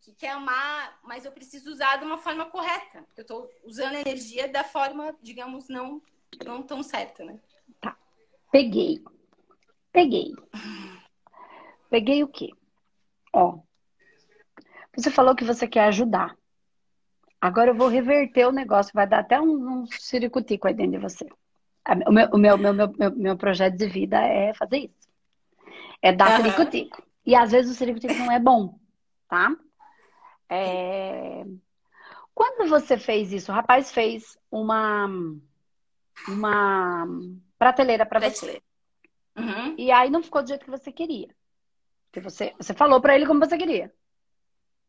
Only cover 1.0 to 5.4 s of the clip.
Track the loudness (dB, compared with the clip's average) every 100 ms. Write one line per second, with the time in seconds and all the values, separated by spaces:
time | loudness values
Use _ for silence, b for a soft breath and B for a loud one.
1 | -20 -18 -18 -20 -20 -20 -18 -4 -2 -2
2 | -4 -10 -8 -10 -10 -8 -6 -8 -10 -20
3 | -20 -20 -18 -18 -18 _ -20 -10 -8 -6
4 | -8 -10 -10 -10 -6 -6 -6 -4 -4 -6
5 | -12 -14 -20 -18